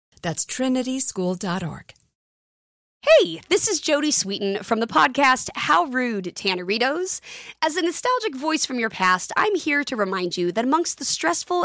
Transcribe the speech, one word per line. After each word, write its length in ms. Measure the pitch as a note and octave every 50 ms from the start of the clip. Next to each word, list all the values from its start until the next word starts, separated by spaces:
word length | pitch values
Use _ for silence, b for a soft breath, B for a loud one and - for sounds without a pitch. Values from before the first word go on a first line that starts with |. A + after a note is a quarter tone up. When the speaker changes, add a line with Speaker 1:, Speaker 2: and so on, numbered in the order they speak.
| _ _ _ _
Speaker 1:
That's 240 | - F3 D#3 - -
trinityschool 960 | - - - B3+ C4 B3+ C4 B3+ B3+ C4 C4 C4 - - F#3+ F3+ F3+ F#3 F3+
dot 240 | - F#3+ F3 F#3+
org. 320 | F#3 D#3 - - - - - _ _ _ _ _ _ _ _ _ _ _ _ _ _ _ _ _ _ _ _ _
Speaker 2:
Hey, 400 | - C#5 D#5+ D5+ G4 F3+ D#3+ - - -
this 180 | E4+ - -
is 140 | - G4 -
Jodie 320 | - - D4+ D4 D4+ D4+
Sweetin 500 | - - - F#3+ G3+ - G3+ G3 G3 F#3+
from 180 | - - A#3 A3
the 60 | A#3
podcast 600 | A3+ - D#4 D4+ C#4+ B3 - C#4+ C4 C4 B3+ - - -
How 300 | - - - D4+ E4 F4
Rude, 500 | C#4+ B3 B3+ B3+ B3 A3+ G3+ F#3 F3+ -
Tanneritos. 880 | - - G3+ F#3 F3+ F3+ F3 G#3 A3+ A#3+ C4 D4 E4+ F#4 F#4 - - B B B B B B B _
As 140 | - D#4+ D4
a 60 | F4+
nostalgic 540 | F4 E4+ D#4+ - - B4 B4+ B4+ A4 G#4 C#4
voice 300 | D#3 C#4+ D#4 D#4 D#4 -
from 120 | - C4 B3
your 120 | A3+ A3
past, 420 | - - F#3+ F#3 F#3 F3+ - - - -
I'm 160 | - G#4+ G#4
here 300 | E4+ - D#4 C#4+ C#4+ C#4+
to 120 | - C4+
remind 400 | A3 G3+ F#3 F#3+ F#3+ F3+ F3 E3+
you 160 | - F3 F3
that 140 | F3 A3 A#3
amongst 320 | C4 C#4 D#4+ F4 - - -
the 80 | C#4+
stressful 580 | - - - - D#4+ F4 - - - F4+ F4+